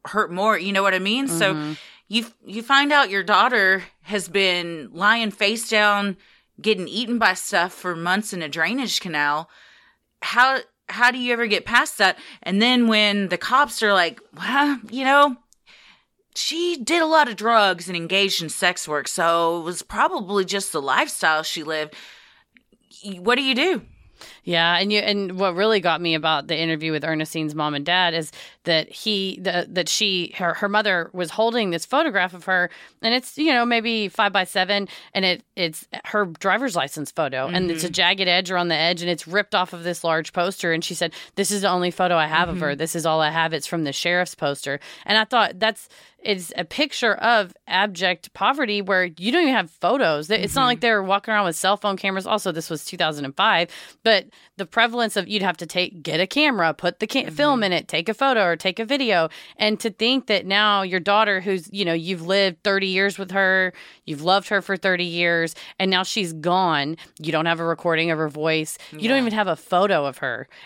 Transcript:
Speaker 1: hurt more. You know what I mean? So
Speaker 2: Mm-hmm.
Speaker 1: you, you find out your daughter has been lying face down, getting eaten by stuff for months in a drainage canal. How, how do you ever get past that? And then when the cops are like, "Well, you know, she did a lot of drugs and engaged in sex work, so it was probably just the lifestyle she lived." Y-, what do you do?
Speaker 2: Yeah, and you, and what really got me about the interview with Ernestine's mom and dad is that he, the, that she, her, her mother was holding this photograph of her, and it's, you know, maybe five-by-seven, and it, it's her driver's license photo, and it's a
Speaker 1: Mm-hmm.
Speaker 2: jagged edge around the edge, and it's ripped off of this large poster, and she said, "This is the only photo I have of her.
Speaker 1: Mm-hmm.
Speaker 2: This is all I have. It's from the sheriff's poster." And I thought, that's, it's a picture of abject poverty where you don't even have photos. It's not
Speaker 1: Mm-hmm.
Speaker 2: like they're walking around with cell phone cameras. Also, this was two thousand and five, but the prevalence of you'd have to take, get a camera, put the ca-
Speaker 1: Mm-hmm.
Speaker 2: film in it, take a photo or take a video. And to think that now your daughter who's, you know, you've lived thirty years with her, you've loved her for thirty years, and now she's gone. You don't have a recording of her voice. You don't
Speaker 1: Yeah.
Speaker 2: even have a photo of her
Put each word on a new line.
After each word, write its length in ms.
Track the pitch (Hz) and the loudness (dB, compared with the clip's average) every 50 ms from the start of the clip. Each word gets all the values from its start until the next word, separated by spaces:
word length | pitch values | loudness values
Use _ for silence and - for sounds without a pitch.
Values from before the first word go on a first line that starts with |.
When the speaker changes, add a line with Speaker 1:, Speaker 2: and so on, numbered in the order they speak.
| - | -16
Speaker 1:
hurt 240 | - - 208 214 160 | -4 -2 -2 -2 -2
more. 260 | 175 185 196 220 214 175 | -2 0 2 2 2 0
You 140 | 170 196 202 | 0 0 0
know 100 | 196 196 | 2 2
what 120 | 196 190 | 2 2
I 40 | 185 | 2
mean? 260 | 185 202 214 262 277 175 | 0 0 0 0 -2 -2
So 260 | 170 165 185 190 185 | 0 2 2 2 2
Speaker 2:
Mm-hmm. 180 | 151 151 151 156 - - - - - _ _ | 0 -4 -6 -8 -10 -14 -20 -20 -20 _ _
Speaker 1:
you, 180 | 202 233 226 233 - _ _ | -4 -4 -4 -4 -10 _ _
you 160 | - 185 220 226 | -12 -12 -10 -2
find 300 | - 277 269 285 285 302 | 2 2 4 4 4 4
out 180 | 285 277 196 | 4 4 4
your 120 | 190 196 185 | 0 -2 0
daughter 580 | 170 214 185 208 254 254 226 196 185 190 190 180 - - _ _ | 4 4 4 4 4 4 4 4 4 4 2 0 -6 -16 _ _
has 260 | - 202 208 175 175 | -6 -4 -4 -4 -2
been 640 | 160 202 196 190 180 175 170 170 170 160 139 101 - | 0 2 2 2 2 0 -2 -6 -8 -10 -12 -12 -6
lying 380 | 165 190 208 226 233 226 214 | 0 2 2 2 2 0 -2
face 380 | 196 - 214 202 220 233 233 - | -2 0 0 0 0 -2 -2 0
down, 480 | 220 214 208 208 208 202 202 202 190 - _ _ _ _ _ _ _ - | 2 4 4 4 4 2 0 -2 -4 -6 _ _ _ _ _ _ _ -4
getting 260 | 143 214 220 180 180 | 0 0 0 0 -2
eaten 320 | - 123 202 247 214 240 233 | -4 -6 -6 -4 -2 0 2
by 160 | 226 190 185 | 2 2 2
stuff 380 | 180 - - - 185 170 180 - | 0 -4 -2 0 0 0 0 -2
for 240 | - - 180 175 | -6 -6 -6 -4
months 360 | 165 165 175 185 202 214 - - | -2 0 0 0 0 -2 -4 -6
in 100 | 180 160 | -8 -8
a 60 | 151 | -6
drainage 520 | 143 165 160 170 226 269 269 214 - - | -2 -2 -2 0 0 -2 -4 -2 -4 -4
canal. 500 | - 180 160 147 147 147 147 151 165 - _ - - - - - _ _ _ _ _ _ _ _ - | -4 -4 -2 0 0 0 0 -2 -4 -8 _ -20 -20 -20 -20 -20 _ _ _ _ _ _ _ _ -10
How, 360 | - - 226 247 262 269 254 - - _ _ _ - | -2 2 4 4 4 4 0 -4 -6 _ _ _ -12
how 220 | 185 202 240 247 | 0 2 4 4
do 80 | 254 254 | 4 2
you 140 | 247 247 240 | 0 -2 0
ever 140 | 233 240 | 0 0
get 180 | 226 208 180 - | 0 0 0 0
past 340 | - 226 240 294 302 - - | 2 2 2 2 2 0 2
that? 200 | 208 190 175 - - - - - - | 2 2 2 0 -8 -18 -20 -12 -6
And 180 | - 185 196 | -2 0 2
then 260 | 220 247 254 247 240 226 | 4 4 4 4 4 4
when 400 | 220 214 208 208 202 202 196 175 | 4 4 4 2 2 0 -2 -2
the 100 | 180 170 | -4 -4
cops 440 | - - 233 262 294 - - - 226 | -2 0 2 2 2 2 0 0 2
are 120 | 208 202 | 4 4
like, 260 | 185 175 165 - - - _ - | 4 4 2 -2 -6 -16 _ -16
"Well, 420 | - 180 202 247 277 285 294 285 247 - - | -10 -6 -2 0 2 2 2 0 -2 -6 -10
you 140 | 214 262 269 | -8 -2 2
know, 320 | 262 277 285 285 294 254 - _ _ _ _ _ _ - - - - - _ _ _ _ _ _ _ _ | 4 6 6 6 6 4 -2 _ _ _ _ _ _ -20 -20 -20 -20 -20 _ _ _ _ _ _ _ _
she 400 | - - - 294 330 349 349 349 | -6 -6 -4 -2 -2 -2 -2 -2
did 240 | 294 226 - 320 349 | -2 -2 0 2 2
a 60 | 320 | 2
lot 220 | 311 320 320 294 247 | 4 4 4 4 2
of 80 | 220 | 0
drugs 520 | 170 208 226 233 226 208 196 185 170 170 175 | -2 0 2 4 6 4 4 2 0 -4 -6
and 80 | 185 | -6
engaged 460 | 170 165 165 185 196 202 196 190 - 170 | -6 -4 0 0 2 2 2 0 -2 -4
in 80 | 156 | -6
sex 360 | - - 196 180 180 - - | -4 0 0 0 0 -2 -4
work, 220 | - 151 147 131 - | -4 -4 -4 -4 -4
so 520 | - - 175 170 165 170 170 165 170 170 | -2 0 2 2 4 4 2 2 0 -2
it 20 | 160 | -4
was 200 | 165 180 175 - | -6 -8 -8 -10
probably 640 | - - 202 254 339 370 302 208 170 202 202 190 | -6 -2 0 0 0 0 -2 -6 -2 0 0 0
just 280 | 175 196 202 196 - - | 0 -2 -4 -4 -4 -4
the 100 | 156 139 | -4 -2
lifestyle 600 | 139 131 196 302 302 - - - 165 156 156 156 | 0 2 2 0 0 -2 0 0 2 2 2 0
she 200 | - - 175 151 | -4 -6 -8 -6
lived." 320 | 151 156 156 151 151 - - - - - - - - _ _ _ _ _ _ _ _ _ _ _ _ - - - | -4 -4 -4 -4 -6 -10 -16 -20 -20 -20 -20 -20 -20 _ _ _ _ _ _ _ _ _ _ _ _ -20 -18 -14
Y-, 140 | 208 190 175 | -14 -14 -4
what 180 | 180 220 247 | 0 0 2
do 60 | 254 277 | 2 2
you 120 | 269 262 | 0 2
do? 280 | 233 294 370 359 226 - - - - - - _ _ - - - - _ | 2 2 2 0 -2 -4 -10 -18 -20 -20 -20 _ _ -20 -20 -20 -14 _
Speaker 2:
Yeah, 320 | - 175 165 165 170 175 175 | -2 2 2 4 4 4 2
and 140 | 196 202 214 | 2 2 0
you, 80 | 208 | 0
and 380 | - - 208 202 196 185 185 185 | 2 0 0 0 -2 -4 -2 -2
what 160 | 196 190 170 | 0 0 2
really 260 | 175 202 220 226 202 | 2 2 2 2 2
got 200 | 170 175 160 151 | 2 2 0 0
me 140 | 175 170 160 | 0 0 0
about 320 | 156 151 160 160 147 143 156 | 0 2 0 0 0 0 -2
the 80 | 170 | -4
interview 360 | 147 165 165 160 151 156 160 156 | -2 -2 -2 -2 -2 -2 -2 -2
with 120 | 151 143 | -2 -2
Ernestine's 500 | 160 160 156 156 151 - 165 156 151 147 | -2 -2 -2 -4 -4 -4 -4 -4 -4 -4
mom 200 | 156 151 151 151 | -2 -2 -2 -2
and 100 | 143 143 | -4 -2
dad 300 | 165 175 185 185 170 165 | 0 2 2 2 2 0
is 160 | 165 156 - - - - - - _ _ | -2 -4 -6 -10 -16 -20 -20 -20 _ _
that 240 | 165 170 160 156 - | 0 0 0 0 -4
he, 480 | - - - 220 214 196 196 190 185 - 185 | -10 -8 -4 -2 -2 -2 -2 -4 -6 -6 -4
the, 240 | 196 175 180 - - | -2 -2 -2 -4 -2
that 180 | - 185 175 160 | -4 -4 -2 -2
she, 440 | - - 220 202 190 180 175 - - | -2 0 0 0 0 -2 -4 -6 -6
her, 180 | - 190 170 165 | -4 -2 -2 -2
her 140 | - - 202 | -2 -2 0
mother 420 | 202 214 220 208 190 175 165 - - | 0 0 2 2 0 0 -2 -4 -6
was 180 | 180 180 165 | -6 -6 -4
holding 400 | - - 220 233 233 247 220 190 | 0 0 0 2 2 0 0 0
this 140 | 170 165 - | -2 -4 -4
photograph 480 | - - 277 330 320 208 196 180 185 175 | -2 0 0 0 0 0 0 -2 -2 -4
of 120 | 180 160 | -8 -4
her, 260 | - 185 180 175 180 - - - - _ _ - | -2 0 0 0 -2 -4 -10 -20 -20 _ _ -2
and 100 | 226 233 | -2 -2
it's, 220 | 254 247 - - | -2 -2 -6 -6
you 160 | - 302 320 277 | -2 0 2 2
know, 120 | 240 240 | 2 2
maybe 420 | 240 240 233 214 233 233 220 214 190 | 2 2 0 0 0 -2 -2 -2 -2
five-by-seven, 800 | - - 220 202 190 196 185 180 - 196 185 185 202 202 202 185 - - - - - | 0 0 0 2 2 0 -2 0 0 0 0 0 0 -2 -2 -4 -8 -16 -20 -8 -4
and 100 | 190 190 | -2 0
it, 180 | 185 180 - - _ _ | 0 0 -2 -4 _ _
it's 300 | - 180 165 160 - - - - - - | -4 -4 -4 -4 -8 -12 -14 -14 -12 -10
her 220 | - - 208 208 | -4 -2 -2 -2
driver's 500 | 175 165 - - 196 185 220 262 269 175 | -2 -4 -4 0 0 0 2 0 -2 -2
license 340 | 170 135 139 - 156 147 - | -2 -4 -4 -6 -8 -10 -6
photo, 380 | - - 160 139 135 127 131 139 | -4 -4 -4 -2 -2 -4 -4 -2
and 220 | 175 180 185 175 | -2 -2 0 0
it's 120 | 165 160 160 | -2 -2 -4
a 20 | |
Speaker 1:
Mm-hmm. 60 | 175 170 | -4 0
Speaker 2:
jagged 360 | 190 180 175 190 190 190 180 | 2 2 2 2 2 2 2
edge 220 | 175 180 190 175 | 2 0 0 0
around 180 | 190 180 175 175 | -2 -2 0 0
the 80 | 165 | 0
edge, 260 | 147 160 170 180 165 175 | 0 0 0 0 -2 -2
and 80 | 175 | -4
it's 160 | 175 160 - 160 | -4 -4 -6 -2
ripped 260 | 170 208 202 - - | -2 -2 0 0 0
off 180 | 196 180 180 - | -2 -2 -2 -4
of 100 | 170 170 | -8 -6
this 220 | 175 175 - - | -6 -6 -4 -2
large 280 | 165 160 160 156 - - | 0 0 0 -2 -4 -2
poster, 400 | 185 175 185 190 - - 170 165 | -2 -2 -2 -2 -4 -2 -2 -2
and 120 | 160 170 | -2 -2
she 100 | - 180 | -6 -4
said, 180 | - 175 165 - - - - _ | -4 -4 -6 -6 -10 -16 -10 _
"This 160 | - 196 - | -4 -2 -2
is 120 | 208 202 190 | -2 0 0
the 60 | 196 | 0
only 200 | 185 180 175 180 | 2 2 0 -2
photo 260 | 170 - 185 180 175 | 0 0 0 2 2
I 100 | 165 156 | 2 2
have 220 | 151 160 160 175 175 | 2 2 0 0 0
of 120 | 165 180 | -2 -2
her. 80 | 165 147 | -2 -2
Speaker 1:
Mm-hmm. 80 | 143 139 | -2 -2
Speaker 2:
This 160 | 156 165 - | -4 -4 -4
is 100 | 170 151 | -2 0
all 160 | 165 156 160 | 0 2 2
I 100 | 156 151 | 2 0
have. 220 | 156 165 160 160 160 | 2 0 0 0 -2
It's 140 | 151 - | -4 -6
from 180 | - - 170 160 | -4 -4 -2 -2
the 80 | 143 139 | -2 -4
sheriff's 420 | - - 175 175 180 180 175 - | -2 -2 0 0 0 0 -2 -4
poster." 440 | - 165 147 143 - - 139 135 143 - - - - - | -4 -4 -4 -4 -4 -6 -6 -8 -8 -10 -14 -20 -12 -4
And 140 | - 202 220 | 0 0 2
I 60 | 220 | 2
thought, 340 | - - 240 214 175 - 185 | 2 2 2 2 0 0 -2
that's, 300 | 220 220 220 - - - - - - - _ _ | -2 -2 -2 -4 -10 -20 -20 -20 -20 -20 _ _
it's 320 | - 226 208 185 175 - - | -4 -4 -4 -4 -4 -8 -8
a 80 | - 175 | -8 -8
picture 500 | - - - 302 285 - - - 226 202 | -6 -2 -2 -2 -2 -2 -2 0 0 0
of 400 | - - 226 240 220 202 175 - _ _ | 2 2 2 4 4 2 0 -6 _ _
abject 640 | - 165 185 202 214 190 165 185 185 180 165 - - - | -2 0 0 0 0 -2 -2 -2 -2 -2 -2 -6 -14 -8
poverty 480 | - 196 214 277 285 294 208 208 202 | -2 0 0 2 0 0 -2 -2 -2
where 240 | 196 185 202 185 185 | -2 0 0 0 0
you 260 | 175 160 - 175 214 254 | 0 -4 -4 -4 0 2
don't 100 | 349 349 | 4 4
even 120 | 277 262 | 4 4
have 160 | 226 180 160 | 2 0 -2
photos. 600 | - _ - 175 233 277 226 170 156 147 156 156 | -6 _ 0 2 2 4 2 2 2 0 0 0
It's 240 | 208 214 180 202 - | 0 0 0 -2 0
not 80 | 269 262 | 2 2
Speaker 1:
Mm-hmm. 40 | 247 | 2
Speaker 2:
like 120 | 247 - | 2 2
they're 220 | - 233 226 208 190 | 2 2 2 2 2
walking 320 | 185 196 202 - - 220 | 0 0 0 0 0 0
around 100 | 208 202 | 0 0
with 100 | 180 160 | 0 -2
cell 200 | - - 190 202 | 0 2 2 2
phone 200 | 202 - 208 196 190 | 2 0 -2 -2 -2
cameras. 280 | - 196 190 190 185 | -2 -2 -2 -2 -2
Also, 260 | - 220 208 - 190 165 | -2 -2 0 0 -2 -4
this 180 | 160 160 - | -4 -6 -6
was 140 | 165 151 - | -8 -8 -8
two 120 | - - 175 | -10 -4 -2
thousand 260 | 175 156 156 147 143 | -2 -2 -2 -4 -6
and 120 | 135 139 | -6 -2
five, 340 | - 190 220 208 170 175 170 - - - - - _ - | 0 2 4 4 2 2 0 -4 -12 -20 -20 -20 _ 2
but 240 | 226 220 190 - - - - - _ _ | 2 2 2 2 -2 -12 -20 -20 _ _
the 80 | - 196 | -12 -12
prevalence 500 | - - 233 226 240 226 240 233 214 - | -4 2 2 2 2 2 0 -2 0 -2
of 120 | 208 180 - | -2 -4 -2
you'd 140 | 208 208 185 | -2 0 0
have 140 | 190 175 - | 0 -2 -2
to 80 | 175 | -8
take, 360 | 156 - 180 180 165 - 175 139 | -6 -2 -2 -2 -2 -6 -8 -6
get 160 | 170 156 160 | -4 -2 0
a 80 | 185 | 0
camera, 460 | 185 - 277 302 302 254 202 170 165 151 | 0 0 2 2 2 2 2 2 0 0
put 240 | - - 180 180 - | 0 -2 -4 -2 -4
the 80 | 220 | -6
ca- 180 | 220 - 269 240 | -4 -2 -2 -2
Speaker 1:
Mm-hmm. 80 | - 160 | -2 -2
Speaker 2:
film 280 | 151 294 294 277 240 214 | 0 2 2 4 2 2
in 100 | 190 180 | 2 0
it, 140 | 160 131 - | -2 -2 -2
take 200 | - 151 170 214 | -4 -4 -2 -4
a 60 | 220 | -2
photo 300 | - 277 269 262 226 196 | 0 0 2 2 2 2
or 100 | 175 170 | 2 0
take 220 | 160 - 190 185 - | 0 -2 -4 -4 -4
a 60 | 226 | -4
video. 440 | 214 277 285 269 233 202 175 165 160 - - - - - - | -2 -2 0 0 2 2 2 2 0 -4 -10 -20 -20 -6 -2
And 200 | - 214 214 208 | 0 0 0 0
to 100 | - 226 | -2 -6
think 360 | - - 220 233 262 269 247 | -4 -2 0 0 0 0 0
that 180 | - 214 190 - | 0 -2 -2 0
now 360 | 185 196 202 214 214 202 202 196 | 0 0 2 2 4 2 2 0
your 160 | 185 180 185 | 0 -2 -2
daughter 420 | 160 202 202 208 220 208 196 185 | 0 2 2 4 4 2 0 -2
who's, 280 | 180 202 190 185 156 - - | -2 -2 -4 -4 -4 -8 -6
you 120 | 196 202 | -4 -2
know, 80 | 170 165 | 0 0
you've 340 | 170 160 175 190 170 165 | -2 -2 -4 -6 -6 -2
lived 360 | 170 190 202 196 190 175 - - | 0 2 2 2 2 0 -2 -2
thirty 220 | 208 196 196 196 | 0 0 0 0
years 320 | 190 185 185 196 202 196 - | 0 0 0 0 0 0 -4
with 120 | 196 180 185 | -8 -4 0
her, 400 | 196 196 185 190 190 185 180 180 - - - - _ _ | 2 2 4 4 2 2 0 -2 -8 -16 -20 -20 _ _
you've 160 | - 156 139 151 | -10 -8 -2 2
loved 260 | 175 185 196 190 - | 2 2 2 2 0
her 140 | 220 196 185 | -2 -2 -2
for 140 | - 196 180 | -2 -4 -2
thirty 260 | - 190 185 175 175 | 0 0 0 0 -2
years, 500 | 175 170 170 175 170 170 170 165 165 - - - - - - | -4 -2 0 0 2 2 2 0 -2 -6 -10 -16 -16 -6 -2
and 120 | 190 190 | 0 0
now 140 | 190 180 190 | 2 0 0
she's 280 | - - 220 190 170 165 | -2 -2 -4 -4 -4 -6
gone. 640 | 160 151 175 175 185 190 175 160 143 139 147 160 - - - _ - | -4 0 2 2 4 4 2 2 0 0 -2 -6 -8 -12 -18 _ -10
You 140 | 156 156 156 | -6 -2 -2
don't 140 | 156 160 | 0 2
have 140 | 170 170 165 | 0 0 0
a 40 | 165 | 0
recording 460 | 165 165 160 - 175 165 160 165 170 | -2 -2 -2 0 0 0 2 2 0
of 80 | 165 151 | 0 0
her 100 | 160 151 | -2 -4
voice. 480 | 143 151 151 165 160 160 156 - - - - - - | -4 -2 0 0 0 0 -2 -4 -8 -14 -16 -18 -10
You 160 | 156 175 226 | -4 0 0
don't 100 | 269 277 | 2 2
Speaker 1:
Yeah. 80 | 254 | 2
Speaker 2:
even 60 | 233 208 | 2 0
have 140 | 220 208 185 | 0 0 0
a 80 | 165 | -2
photo 500 | 156 - - - 180 190 208 196 160 143 | -4 -2 0 2 4 4 4 4 2 2
of 120 | 139 127 - | 0 -4 -4
her 300 | - 131 120 113 131 - - - - | -6 -6 -6 -6 -10 -14 -18 -20 -20